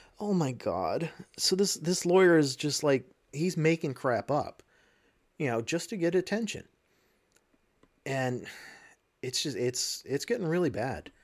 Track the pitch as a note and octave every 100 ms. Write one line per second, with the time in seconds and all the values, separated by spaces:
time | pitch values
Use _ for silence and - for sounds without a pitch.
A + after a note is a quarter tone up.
0 | - - G#3 F#3 C#3 A#2+ - F2 E2+ A#2
1 | E3 - - - - F#3 G3 - D#3+ F3+
2 | F3 F#3 F#3 E3 C#3 C3 D3+ - D3 C3+
3 | - _ _ C#3+ F3+ E3+ D#3 E3 D3+ B2
4 | C3+ A2+ - C#3+ - - - _ _ _
5 | _ _ _ - C#3+ A#2 A2+ E3 - G#3
6 | E3 F3+ F3+ G#3 G#3+ - - _ _ _
7 | _ _ _ _ _ _ _ _ _ _
8 | - C3+ B2+ B2 - - - - - _
9 | _ _ C3 - D3+ G#2 B2 B2 - -
10 | - C#3 - A#3+ E3 F3 E3+ G2 C3 E2
11 | - _